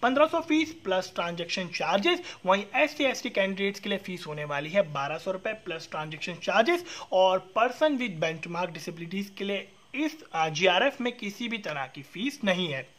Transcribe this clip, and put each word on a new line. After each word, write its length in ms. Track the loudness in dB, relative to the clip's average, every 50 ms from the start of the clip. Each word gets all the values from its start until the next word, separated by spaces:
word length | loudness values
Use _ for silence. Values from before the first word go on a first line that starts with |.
| 2
पन्द्रह 240 | 2 6 6 4
सौ 140 | 4 4 -2
fees 320 | 0 2 2 2 2 0 -4
plus 400 | -12 -4 0 0 0 0 -2 -4
transaction 540 | -4 -4 -4 -2 -4 -4 -4 -4 -4 -4 -4
charges। 540 | -4 -4 0 2 2 2 4 4 2 2 -2 -10 -16 -8 2
वहीं 180 | 4 4 4 4 -2 2
एससी, 280 | 2 2 2 2 2 0
एसटी 260 | 2 2 0 -6 -4
candidates 500 | 0 0 0 0 0 0 0 -2 -2 -2
के 80 | -4 -4
लिए 100 | -4 -4
fees 280 | -4 -6 -10 -8 -8
होने 180 | -8 -8 -8 -6
वाली 260 | -4 -4 -4 -4 0
है 220 | 2 2 2 2 0
बारह 260 | -4 -2 -2 -4 -4
सौ 120 | -4 -4
रुपये 220 | -6 -4 -4 -6 -6
plus 360 | -6 -8 -8 -8 -8 -8 -8
transaction 440 | -8 -8 -6 -6 -8 -8 -8 -8 -8
charges, 500 | -6 -2 2 4 6 6 6 4 0 0 -6 -12 -14 -10 0 4
और 400 | 6 6 8 6 4 0 0 2 2
person 400 | 2 2 2 2 2 2 2 2
with 220 | -2 -4 -2 -2
benchmark 540 | -2 -2 -2 -4 -8 -8 -4 -4 -4 -4 -4 -8
disabilities 520 | -10 -10 -10 -10 -10 -6 -4 -6 -6 -6 -8 -8
के 60 | -4
लिए 240 | -4 -4 -4 -6 -10 -18 -20 _ _ -4
इस, 220 | -2 -2 -2 -4 -6 -18 -6 0
आ, 140 | 0 0 0
जीआरएफ 520 | 2 4 4 6 6 6 4 2 2 0
में 120 | -4 -4 -4
किसी 360 | -4 -10 -10 -8 -6 -6 -6
भी 100 | -6 -6
तरह 280 | -6 -6 -6 -6 -6
की 160 | -8 -10 -14 -16
fees 380 | -14 -10 -6 -6 -6 -6 -2 0
नहीं 240 | 0 0 2 0 -2
है। 200 | -4 -6 -8 -10 -16